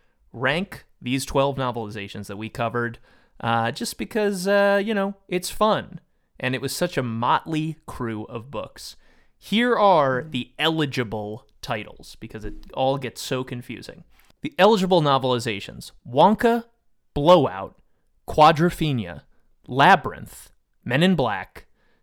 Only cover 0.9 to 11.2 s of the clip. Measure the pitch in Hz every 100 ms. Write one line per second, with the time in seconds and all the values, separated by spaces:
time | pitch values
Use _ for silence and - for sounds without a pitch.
0.9 | _ 123 131 - 139 139 135 127 120 107
1.9 | 107 101 107 101 101 110 - 117 120 117
2.9 | 120 - _ _ - 117 117 117 117 233
3.9 | - 208 226 208 196 185 202 202 202 202
4.9 | 208 196 202 - 180 180 - 214 170 -
5.9 | - _ _ _ - 131 127 131 - 175
6.9 | 147 123 113 123 156 - 160 156 156 -
7.9 | - 120 107 107 120 123 110 92 - -
8.9 | - _ _ _ _ - 208 247 226 202
9.9 | 170 135 127 160 131 117 - 156 160 147
10.9 | 127 117 107